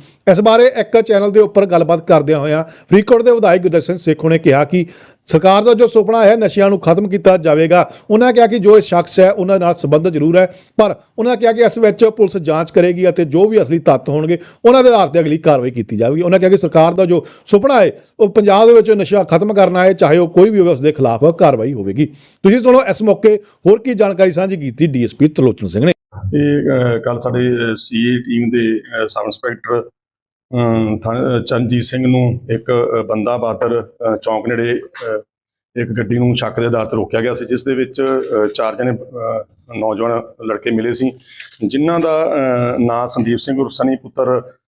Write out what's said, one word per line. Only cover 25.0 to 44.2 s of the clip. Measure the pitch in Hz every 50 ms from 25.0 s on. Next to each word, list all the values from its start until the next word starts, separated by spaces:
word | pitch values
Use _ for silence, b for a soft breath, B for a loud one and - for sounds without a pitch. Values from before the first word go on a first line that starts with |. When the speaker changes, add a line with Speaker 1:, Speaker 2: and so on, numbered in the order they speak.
| 120
Speaker 1:
ਐਸ | 107 -
ਪੀ | - 135
ਤਰਲੋਚਨ | 156 151 - 131 120 101 - 104
ਸਿੰਘ | 90 82 104 127
ਨੇ। | 180 170 - _ _ - - - 95 -
Speaker 2:
ਇਹ, | 147 147 147 143 147
ਅਹ, | - 139 135 127 123 120 117 113
ਕੱਲ੍ਹ | 113 123 120 117
ਸਾਡੇ, | 120 123 117 123 123 123 123
ਅਹ, | 120 117 113 110
ਸੀ | 107 - - 120 113 117 120 123
ਏ | 120
ਟੀਮ | 120 127 120 117 120 113
ਦੇ, | 123 120 113 110 113
ਅਹ, | 104 - - 120 113 110
ਸਬ | 107 - 110 104
ਇੰਸਪੈਕਟਰ, | 110 101 - - 123 117 - - 113 120 117 110 - _ _ _ _ _ _ _ _ _ _ _ _ 127
ਅਮ, | 120 120 117 113 113 110 107 110 104 -
ਥਾਣਾ, | 113 113 127 135 135 123
ਅਹ, | 117 110
ਚਰਨਜੀਤ | - 127 117 123 113 123 120 120
ਸਿੰਘ | - 127 127 127
ਨੂੰ | 127 127 127 123 123 127 123 - -
ਇੱਕ, | 113 113 - -
ਅਹ, | 123 120 120 - 113 113 104
ਬੰਦਾ | 98 110 107 104 120 120
ਬਹਾਦਰ, | 120 117 113 110 - 123 117 120 117
ਅਹ, | 107 - _ - 120 113 110
ਚੌਂਕ | 107 - 110 110 107 110
ਨੇੜੇ, | 120 120 117 117 120 123
ਅਹ, | - - - - - 123 113 110 107 107 _ _ _ _ _ _ _ _ _ - 123
ਇੱਕ | 117 120
ਗੱਡੀ | 110 120 117 - 120
ਨੂੰ | 120 123 123 117
ਸ਼ੱਕ | - 117 110 - 117
ਦੇ | 117
ਆਧਾਰ | 120 120 113 110
ਤੇ | 107 -
ਰੋਕਿਆ | 110 95 - - 113
ਗਿਆ | 113 123 120
ਸੀ, | 123 120
ਜਿਸ | 104 127 123 127
ਦੇ | 135 131
ਵਿੱਚ, | 127 127 127 127 135
ਅਹ, | 135 135 135 131 131 - 120 110 104
ਚਾਰ | 104 - - 117 110 107
ਜਣੇ, | 120 123 127
ਅਹ, | 117 - - - 131 120 113 113 113 110 104 _ _ _ _ 123 117
ਨੌਜਵਾਨ | 107 107 110 107 98 117 117 117 117 117 - - - 113
ਲੜਕੇ | 110 104 104 - 120
ਮਿਲੇ | 117 110 110 120 120
ਸੀ, | 120 131 127 123 B B B B B B B B - 117
ਜਿਨ੍ਹਾਂ | 101 120 139 151 165 170 170
ਦਾ, | 165 160 156 156 -
ਅਹ, | - - 143 131 131 123 123 123 120 123 127
ਨਾਂ | 120 120 117 120 123
ਸੰਦੀਪ | 120 - 127 110 117 120
ਸਿੰਘ | 110 - 143 135 135
ਉਰਫ | 135 113
ਸਨੀ | - - 127 131 131
ਪੁੱਤਰ | 120 - 117 - 135